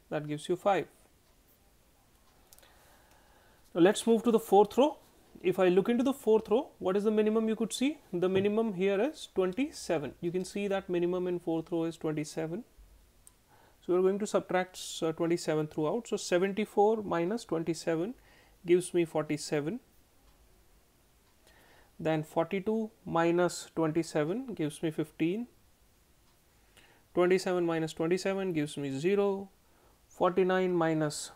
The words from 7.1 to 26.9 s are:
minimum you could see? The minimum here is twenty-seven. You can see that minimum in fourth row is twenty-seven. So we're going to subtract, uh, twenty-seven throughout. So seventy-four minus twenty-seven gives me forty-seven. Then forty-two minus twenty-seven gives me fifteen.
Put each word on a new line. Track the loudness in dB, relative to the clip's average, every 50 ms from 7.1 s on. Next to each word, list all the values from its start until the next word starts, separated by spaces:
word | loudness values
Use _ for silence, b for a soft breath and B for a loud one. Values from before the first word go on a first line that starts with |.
minimum | 2 2 2 2 2 0 0
you | 0 -2
could | -2 -4 -4 -2
see? | -2 -2 -2 -2 -4 -8 -8
The | -4 0 0 2
minimum | 2 2 2 2 2 0 0 -2 -2
here | -2 0 0 2 2
is | 0 -2 -4 -6 -14 -8 -2
twenty-seven. | -2 0 0 0 -2 -4 -4 -6 -8 -6 -4 -2 -2 -2 -4 -8 -6 -6
You | -4 -4
can | -4 -6
see | -6 -6 -4 -4
that | -2 -2 -4 -4 -2
minimum | -2 0 0 0 0 -2 -2
in | -2 -4 -4
fourth | -2 -2 -4 -4 -4 -4
row | -4 -2 -2
is | -4 -4 -6
twenty-seven. | -4 -4 -4 -4 -6 -6 -6 -8 -6 -6 -6 -8 -10 _ _ -20 -20 -20 -20 -20 _ _ _ _ _ -20 -20 _ _ b b b b b b b b
So | 0 2
we're | 4
going | 4 2 2 0
to | -2
subtract, | -2 -2 -2 -2 0 -2 -2 -2 -4 -8 -14 -14 -12 -8 -4 -4
uh, | -4 -2
twenty-seven | -2 -2 0 0 -2 -2 -2 -2 -2 -2
throughout. | -4 -4 -4 -2 -2 -2 -4 -6 -6
So | -6
seventy-four | -6 -2 0 0 2 2 0 0 -2 -4 -2 2 4 4 4 4 0 -2
minus | -2 0 0 0 0 -2 -4 -4
twenty-seven | -4 -4 -2 -2 -2 -4 -4 -2 -2 -2 0 -2 -4 -6 b b b b b b b b b b
gives | 2 2 4 2 2 0
me | 0 0
forty-seven. | 0 0 -2 -2 -2 -4 -6 -4 -4 -2 -2 -2 -2 -6 -8 -10 _ _ _ _ _ _ _ _ _ _ _ _ _ _ _ _ _ _ _ _ _ _ _ _ _ _ _ _ _ _ _ _ b b b b b b b b b b -6
Then | -2 0 0 0 -2
forty-two | -2 -2 -2 -2 0 -2 -4 -2 -2 -2 -2 -2 -6 -10 _ -8
minus | -4 0 2 2 4 4 4 2 2 0 -4 -12 -8 -4
twenty-seven | -2 0 0 0 0 -2 -2 0 0 0 0 -2 -4 -6 -8 -6
gives | -4 -4 -4 -4 -4 -6
me | -4
fifteen. | -2 -4 -4 -6 -4 -2 -2 -2 -2 -2 -6 -8 _ _ _ _ _ _ _ _ _ _ _ _ _ _ _ _ _ _ _ _ b b b b b b b b